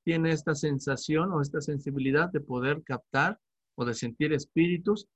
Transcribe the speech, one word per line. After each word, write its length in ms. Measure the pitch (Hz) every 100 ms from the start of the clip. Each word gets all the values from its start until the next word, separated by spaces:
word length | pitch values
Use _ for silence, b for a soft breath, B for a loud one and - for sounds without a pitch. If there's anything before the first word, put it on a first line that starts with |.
tiene 280 | 165 165 165
esta 220 | 156 160
sensación 800 | 147 151 135 143 131 - 156 196
o 100 | 160
esta 180 | 143 151
sensibilidad 720 | 143 143 143 139 135 147 180
de 80 | 156
poder 440 | 143 123 131 156
captar 560 | - 123 _ 135 170 214 _ _ _ -
o 80 |
de 120 | 120 113
sentir 360 | 117 113 151
espíritus 760 | 143 - 165 175 175 190 208 -